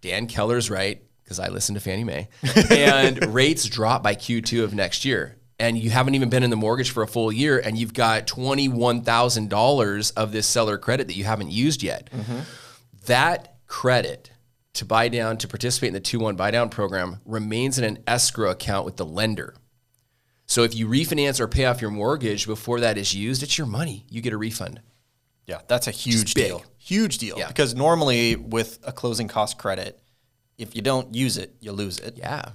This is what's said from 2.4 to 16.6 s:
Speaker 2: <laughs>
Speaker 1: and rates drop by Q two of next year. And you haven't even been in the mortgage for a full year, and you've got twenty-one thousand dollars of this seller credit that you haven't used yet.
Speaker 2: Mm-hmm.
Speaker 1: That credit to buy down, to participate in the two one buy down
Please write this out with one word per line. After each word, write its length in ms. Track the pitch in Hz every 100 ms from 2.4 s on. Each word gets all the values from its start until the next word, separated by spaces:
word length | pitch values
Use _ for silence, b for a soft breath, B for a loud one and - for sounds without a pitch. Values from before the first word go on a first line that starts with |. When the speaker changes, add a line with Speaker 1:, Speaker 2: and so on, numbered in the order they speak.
Speaker 2:
<laughs> 280 | 139 214 196
Speaker 1:
and 640 | - 143 139 135 131 135
rates 320 | 117 135 160 -
drop 360 | - 110 127
by 120 | 107
Q 280 | 101 - 117
two 220 | 113 120
of 100 | 107
next 300 | 104 92 -
year. 320 | 139 117 69 - _ _
And 200 | 117 113
you 120 | 110
haven't 260 | 117 131 139
even 120 | 127
been 140 | 127
in 80 | 123
the 60 | 113
mortgage 340 | 107 123 127
for 120 | -
a 60 | 107
full 240 | 120 110
year, 260 | 107 147 131
and 200 | - 110
you've 160 | 117
got 320 | 113 117 110 110
twenty-one 760 | - 127 139 139 123 120 120
thousand 480 | 117 117 123 120 107
dollars 600 | 101 120 143 107 101 107
of 200 | - 110
this 140 | 107 104
seller 300 | - 110 101
credit 280 | - 127 120
that 100 | 87
you 80 |
haven't 260 | 98 110 90
used 300 | 92 135 151
yet. 280 | 95 62 -
Speaker 2:
Mm-hmm. 280 | 123 107 120 160 B B B B - -
Speaker 1:
That 500 | 123 151 175 - - _
credit 640 | - 127 123 82 - - - _ _ _
to 100 | -
buy 240 | 101 113 117
down, 300 | 117 113 113
to 80 | 113
participate 400 | - 120 123 123
in 60 |
the 60 | 92
two 180 | - 120
one 160 | 110
buy 160 | 98 98
down 180 | 113